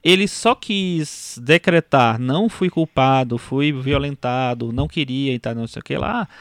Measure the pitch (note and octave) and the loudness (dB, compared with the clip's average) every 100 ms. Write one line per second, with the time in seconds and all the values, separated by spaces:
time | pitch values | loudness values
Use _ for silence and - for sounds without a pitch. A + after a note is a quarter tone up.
0 | E3 F#3 G3 - A3+ B3+ - G3+ F#3 E3+ | 4 4 2 0 0 0 -2 -2 0 -2
1 | D3+ - - - A#2+ E3+ - E3+ - C#3 | -4 -10 -16 -10 2 4 4 2 4 4
2 | A#2+ A2 B2+ D3 A3 - F#3 E3+ D#3+ - | 4 2 -2 0 0 0 -2 0 -2 2
3 | C3 C3+ B2 A#2+ - C3+ D3 C#3 C3 C#3+ | 2 2 0 -4 -4 -2 0 -2 -2 -2
4 | C#3+ C#3 B2 B2+ B2+ A#2+ A#2 A#2+ D3+ - | -2 -6 -4 -2 -2 -4 -4 -4 -4 -4
5 | C3+ B2+ C#3 B2 A2+ A#2 A2+ - - - | -4 -4 -2 -4 -4 -6 -8 -10 -8 -4
6 | C2 A#3+ G#3+ - | -4 -4 -6 -12